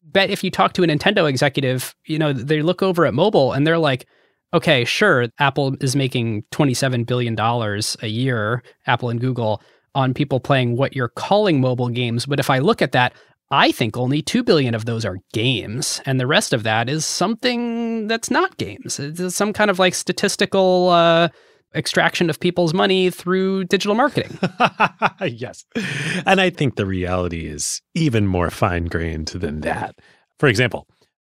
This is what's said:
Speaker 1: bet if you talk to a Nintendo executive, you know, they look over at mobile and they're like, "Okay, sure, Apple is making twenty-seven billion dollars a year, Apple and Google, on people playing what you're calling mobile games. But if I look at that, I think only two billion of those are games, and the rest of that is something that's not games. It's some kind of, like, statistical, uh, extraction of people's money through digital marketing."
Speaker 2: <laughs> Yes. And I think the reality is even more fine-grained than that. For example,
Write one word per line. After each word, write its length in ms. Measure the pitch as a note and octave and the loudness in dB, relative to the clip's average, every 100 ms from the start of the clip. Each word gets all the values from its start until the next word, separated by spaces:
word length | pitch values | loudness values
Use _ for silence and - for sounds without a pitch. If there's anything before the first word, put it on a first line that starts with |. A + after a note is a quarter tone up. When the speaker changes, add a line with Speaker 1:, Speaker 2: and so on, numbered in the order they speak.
Speaker 1:
bet 260 | D#3 G3 G3 | -2 0 0
if 140 | G#3 | 0
you 80 | F#3 | -2
talk 220 | - G3 | 0 0
to 100 | - | 2
a 40 | E3+ | 2
Nintendo 420 | D3 F#3 G3+ D#3 | 2 2 2 2
executive, 640 | C3 D3 D3+ C3+ B2+ - - - | 2 0 0 -2 -2 -6 -12 -6
you 140 | D#3 | -2
know, 140 | D#3 | 0
they 280 | C3+ C3+ D#3 | -2 -2 0
look 200 | D#3 F3 | 0 0
over 240 | F#3+ E3+ C#3+ | 0 2 2
at 80 | |
mobile 400 | A#2 G3+ G#3 C3 | 2 4 4 4
and 120 | C3 D3+ | 2 2
they're 120 | E3+ | 2
like, 280 | D3+ C3 - _ _ _ _ | 0 -2 -6 _ _ _ _
"Okay, 320 | E3+ - C3+ A#2+ | 0 4 2 2
sure, 420 | - G#3 C#3 A#2 - | 2 4 4 0 0
Apple 360 | C#3 C#3+ C3+ C3+ | 0 2 -2 -2
is 140 | C#3 C#3 | -2 0
making 480 | C3 C3 A2+ G#2+ - | 0 -2 -2 -4 -4
twenty-seven 520 | - D3 B2 C3+ B2 | 0 0 2 -2 -2
billion 320 | A#2 B2 A#2+ A2 | -2 -2 -2 0
dollars 600 | A2 A#2+ G#2+ G2+ - - | 0 0 -2 -4 -6 -6
a 60 | A2 | -6
year, 560 | A2 C3 A#2+ G#2 A#2+ - _ - | -2 -2 0 -2 -4 -6 _ -2
Apple 240 | A#2+ - | 0 0
and 100 | A#2 | -4
Google, 420 | B2+ B2 A2 G#2 _ _ _ | -2 -2 -2 -4 _ _ _
on 200 | C#3 C3 | -2 0
people 260 | B2+ C#3+ C3 | 0 -2 -2
playing 380 | - C3+ A#2+ A#2+ | 0 0 2 0
what 180 | C3+ C3 | -2 -2
you're 140 | A#2+ | -6
calling 500 | - - G3+ G#3+ D3 | -4 0 2 4 4
mobile 300 | B2+ B2 B2 | 2 0 -2
games. 360 | A#2+ A#2+ A#2+ C3+ | -2 -2 -4 -4
But 140 | C#3 | -2
if 100 | C3 | 0
I 100 | C3 | 2
look 220 | D#3+ A#3 | 2 2
at 120 | C#3+ | 2
that, 200 | C3 B2 - _ _ - | 2 0 -2 _ _ -2
I 200 | C#3 C4 | 2 2
think 260 | - A2+ B2 | 2 -2 -2
only 240 | B2+ D3 | -2 -2
two 220 | - A#3 | 0 0
billion 300 | A#3+ E3 C3 | 2 2 2
of 120 | A#2 A#2 | -2 -4
those 200 | A2+ G#2+ | -4 -4
are 140 | F#2 - | -8 -8
games, 680 | A2 A#2+ A#2 F2+ A#2 - - - | -2 -2 -2 -4 -6 -6 -6 -4
and 140 | C3 | -2
the 80 | B2+ | 0
rest 260 | F3 - | 0 0
of 100 | B2+ | -2
that 260 | A2 A2 A#2 | 0 0 0
is 160 | D#3 - | -2 -4
something 1000 | - F3+ A3+ B3 A#3+ A#3+ A#3 A#3 A3+ G#3+ | -2 -2 -2 -2 -2 -4 -4 -4 -4 -4
that's 240 | A3+ - | -4 -2
not 260 | C4 F#4+ - | 0 0 -4
games. 420 | F#2 G#2+ C3+ - | -10 -10 -10 -8
It's 360 | C#3+ E3 F3+ - | -8 -6 -4 -2
some 180 | G#3 | -2
kind 160 | G3+ G#3 | 0 0
of, 100 | F#3 | 2
like, 160 | F#3 - | 2 0
statistical, 920 | - F3+ G3+ - G#3 G3 F#3 F#3 F3+ | -4 -2 -2 0 0 2 4 4 6
uh, 400 | E3+ E3+ E3 E3+ - _ _ _ D#3 | 6 6 4 2 -2 _ _ _ -6
extraction 540 | - F#3+ E3+ - E3+ | -2 2 2 2 -2
of 100 | D3 | 0
people's 340 | F3+ F3 E3+ | 0 2 0
money 360 | F#3 G3+ F#3 F3+ | 2 2 4 2
through 560 | - F3 F#3 F#3+ F#3+ F3+ | 0 -2 0 0 -2 0
digital 300 | G3 G3+ A3 | 0 2 2
marketing." 420 | C#4+ - - - | 2 0 -4 -4
Speaker 2:
<laughs> 40 | F#3+ - E4 - - - G#3+ - - | -4 0 0 2 -2 0 -4 -2 -8
Yes. 400 | A#2 B2 - - A3+ F3+ C#3 D3+ F3+ - | -6 -12 -14 -10 -8 -6 -6 -4 -4 0
And 140 | F#3+ | 2
I 120 | F#3 | 2
think 240 | F3+ C#3+ - | 0 -2 -2
the 100 | G2 | -2
reality 640 | F#2 F2 F#2 F2+ E2 D#2 | -2 -2 -2 -2 -4 -8
is 340 | D2 - - _ - | -8 -8 -8 _ 0
even 320 | D#3+ A#2 G2+ | 2 2 2
more 220 | F2+ E2 | 0 0
fine-grained 800 | - G#2 F2 E2+ E2+ E2 D#2+ D#2 | 0 -2 0 -4 -4 -4 -6 -8
than 340 | F2+ E2 D2+ | -6 -6 -6
that. 380 | D#2 - - - _ _ _ - | -6 -6 -8 -12 _ _ _ 0
For 80 | D3 | 2
example, 400 | G2+ B2 - - _ _ _ _ | 2 0 -4 -14 _ _ _ _